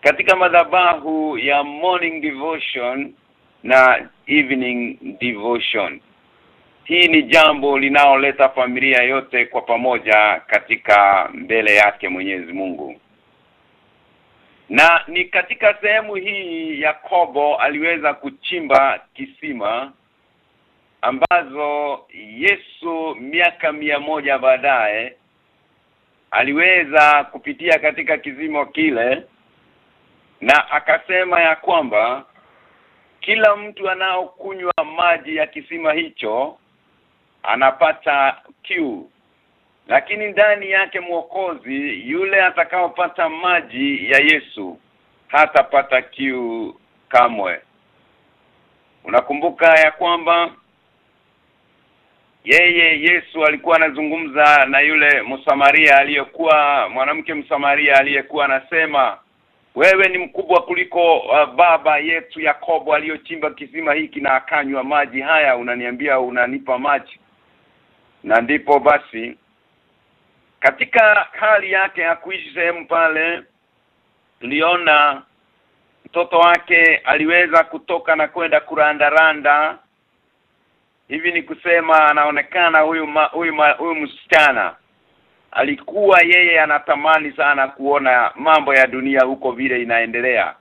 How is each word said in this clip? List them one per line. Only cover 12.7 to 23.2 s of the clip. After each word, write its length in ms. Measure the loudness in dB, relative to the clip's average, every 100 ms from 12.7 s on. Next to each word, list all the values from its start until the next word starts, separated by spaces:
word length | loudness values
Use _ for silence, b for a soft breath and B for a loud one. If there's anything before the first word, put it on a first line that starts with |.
| -10 -14 -16 _ _ _ _ _ _ _ _ _ _ _ _ _ _ _ _ _
Na 360 | 4 4 4 0
ni 160 | 0
katika 500 | 0 0 -4 0 0 0
sehemu 340 | -2 -2 -4
hii 680 | -8 -8 -10 -10 -10 -8 -4
Yakobo 760 | -4 -6 -4 -2 0 0 -2 0
aliweza 580 | -2 -2 -4 -2 -4
kuchimba 840 | -4 -12 -14 -10 -8 0 2 2 -2 _
kisima 760 | -18 -18 _ -14 -8 -4 -4 -8 _ _ _ _ _ _ _ _ _ _ _
ambazo 1000 | -6 -2 0 0 -2 -8 -6 -4 -6 -8 _ -20 -20 -4
Yesu 800 | -2 -2 -6 -14 -10 -8 -8 -10